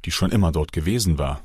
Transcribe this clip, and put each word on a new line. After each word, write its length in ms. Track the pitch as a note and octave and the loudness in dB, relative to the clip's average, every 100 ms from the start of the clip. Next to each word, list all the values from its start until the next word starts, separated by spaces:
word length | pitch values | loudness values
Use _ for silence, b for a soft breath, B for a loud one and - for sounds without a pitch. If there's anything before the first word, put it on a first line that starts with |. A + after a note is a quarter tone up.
die 60 | - | -4
schon 200 | - F#2 | -2 2
immer 220 | - F2 | 4 2
dort 200 | D#2+ D2 | 2 -2
gewesen 460 | - D#2 A#2+ F#2 D2 | -2 -2 0 2 0
war 240 | C#2 D2 | 0 -4